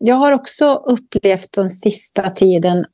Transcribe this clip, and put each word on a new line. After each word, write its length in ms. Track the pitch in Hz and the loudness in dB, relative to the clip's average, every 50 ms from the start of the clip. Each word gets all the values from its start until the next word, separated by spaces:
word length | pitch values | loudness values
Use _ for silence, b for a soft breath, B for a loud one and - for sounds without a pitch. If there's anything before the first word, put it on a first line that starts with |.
jag 140 | - 233 247 | 0 0 2
har 180 | 262 277 285 277 | 2 4 2 2
också 420 | 262 277 - - - 302 294 277 | 0 -2 -6 -2 0 2 2 2
upplevt 800 | - - 269 247 214 - _ - - - 196 190 190 185 - - | 0 0 -2 -2 -2 -4 _ -6 -2 0 0 0 0 -4 -6 -4
den 180 | 202 196 190 | -4 -4 -4
sista 600 | 185 - - 214 208 - - - - - 190 - | -4 -2 -2 -2 -2 -2 -10 -8 -6 -4 -4 -4
tiden 540 | 180 - 196 190 180 170 165 180 175 180 165 - | 0 2 2 4 4 2 2 0 0 -2 -4 -6